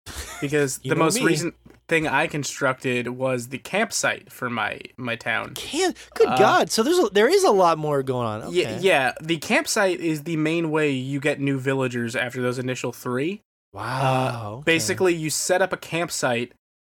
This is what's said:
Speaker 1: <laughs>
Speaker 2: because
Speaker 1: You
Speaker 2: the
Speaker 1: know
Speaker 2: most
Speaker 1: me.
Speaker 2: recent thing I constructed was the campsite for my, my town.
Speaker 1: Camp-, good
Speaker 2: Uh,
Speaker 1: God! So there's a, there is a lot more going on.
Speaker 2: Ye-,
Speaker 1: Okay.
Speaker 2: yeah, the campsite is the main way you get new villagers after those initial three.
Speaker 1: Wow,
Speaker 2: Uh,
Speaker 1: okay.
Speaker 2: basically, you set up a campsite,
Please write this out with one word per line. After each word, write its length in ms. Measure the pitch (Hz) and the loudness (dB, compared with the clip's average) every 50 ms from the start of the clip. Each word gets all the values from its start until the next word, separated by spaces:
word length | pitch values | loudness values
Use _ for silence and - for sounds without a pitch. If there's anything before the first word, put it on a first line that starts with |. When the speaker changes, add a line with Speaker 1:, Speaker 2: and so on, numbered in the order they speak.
| - - - | -18 -14 -12
Speaker 1:
<laughs> 280 | - - - - - | -12 -12 -12 -10 -6
Speaker 2:
because 380 | - 139 147 147 143 131 - - - | -4 0 2 2 2 2 -2 -4 -2
Speaker 1:
You 60 | 131 | 0
Speaker 2:
the 60 | 160 | 2
Speaker 1:
know 100 | - 160 | 4 4
Speaker 2:
most 100 | 165 185 247 | 4 2 2
Speaker 1:
me. 60 | 254 | 2
Speaker 2:
recent 300 | 165 165 151 170 165 - _ _ - - _ _ | 2 2 2 -2 -4 -6 _ _ -20 -20 _ _
thing 180 | - 165 160 156 | 0 0 2 2
I 220 | 139 123 143 160 | 2 2 2 0
constructed 800 | 160 160 151 131 - - - 143 131 131 - - 131 123 123 120 | 0 -2 -4 -6 -6 -4 0 0 0 0 0 -2 -2 0 0 -2
was 400 | 123 127 127 131 127 127 123 120 | -4 -4 -4 -2 -2 -2 -2 -4
the 120 | 123 135 123 | -6 -10 -12
campsite 680 | - - - 196 226 220 - - - 127 107 - - - | -8 -4 -2 -2 0 0 -2 -2 0 0 -2 -2 -6 -16
for 200 | - - 131 120 | -12 -8 -6 -4
my, 320 | 120 113 104 101 - - - - _ | -2 -2 -2 -2 -4 -8 -12 -16 _
my 180 | - 127 120 117 | -8 -6 -6 -6
town. 380 | 117 - 120 110 110 107 117 - | -4 -4 -2 -2 -2 -4 -6 -10
Speaker 1:
Camp-, 420 | - - - - 311 381 359 - - - - - | -12 -10 -6 -2 0 0 0 -2 -4 -10 -6 0
good 120 | - 453 | 2 2
Speaker 2:
Uh, 100 | - - | 4 4
Speaker 1:
God! 320 | - 403 - 349 359 247 165 | 6 6 6 6 4 2 2
So 120 | - 214 220 | 2 0 2
there's 140 | 285 359 359 | 2 4 2
a, 80 | 330 202 185 | 2 4 4
there 160 | 202 214 262 | 4 4 6
is 160 | 359 403 370 | 6 4 4
a 60 | 349 | 6
lot 260 | 220 190 185 165 165 | 6 6 6 4 4
more 260 | 156 151 151 147 139 135 | 2 0 0 0 0 0
going 240 | 135 127 123 120 | 0 0 0 0
on. 240 | 113 107 107 135 - | -2 -4 -6 -6 -4
Speaker 2:
Ye-, 140 | 175 180 165 | 0 0 0
Speaker 1:
Okay. 140 | 120 110 175 | 0 -2 0
Speaker 2:
yeah, 320 | 180 185 170 143 131 123 - - | 2 4 4 4 2 0 -2 -4
the 160 | 156 160 170 | -4 -4 -4
campsite 640 | 151 - - 226 311 330 - - 226 202 190 175 - | -2 -2 0 0 0 0 0 0 2 2 2 2 0
is 220 | 165 165 156 151 143 | -2 -2 -2 -2 -4
the 120 | 170 165 | -4 -2
main 340 | 156 151 156 165 170 165 156 | 0 0 0 0 0 0 0
way 220 | 151 156 156 147 | 0 2 2 2
you 300 | 139 131 127 135 143 143 | 0 0 -2 -4 -4 -2
get 180 | 135 151 135 - | 0 0 0 0
new 180 | 139 139 139 135 | 0 -2 -2 0
villagers 540 | 127 139 135 135 131 127 120 120 117 117 117 | 0 0 0 0 0 0 -2 -2 -4 -2 -2
after 280 | 120 123 123 123 131 | -4 -4 -4 -4 -2
those 180 | 123 123 123 131 | -2 -2 -2 -2
initial 320 | 123 127 127 - - 127 | -2 -4 -4 -4 -6 -8
three. 480 | 117 - - 127 123 127 143 170 202 208 _ _ _ _ _ _ - | -8 -6 -6 -4 -4 -2 -2 -4 -6 -8 _ _ _ _ _ _ -12
Speaker 1:
Wow, 100 | 98 107 | -10 -8
Speaker 2:
Uh, 640 | 117 131 135 139 131 131 127 131 127 123 117 110 104 107 | -4 -2 0 2 2 2 2 0 -2 -4 -6 -8 -10 -10
Speaker 1:
okay. 60 | 127 147 | -6 0
Speaker 2:
basically, 480 | 165 165 160 160 196 185 - 190 180 175 | 0 0 2 0 -2 0 2 2 2 2
you 140 | 165 156 151 | 2 -2 -4
set 320 | - - - - 180 185 | -4 -2 0 0 2 2
up 100 | 190 185 | 2 0
a 60 | - | -2
campsite, 760 | - - - - 165 175 160 - - - 131 120 117 123 - _ _ _ _ _ _ _ _ | -6 -8 -6 -4 -4 -4 -4 -4 -2 0 0 0 0 -2 -6 _ _ _ _ _ _ _ _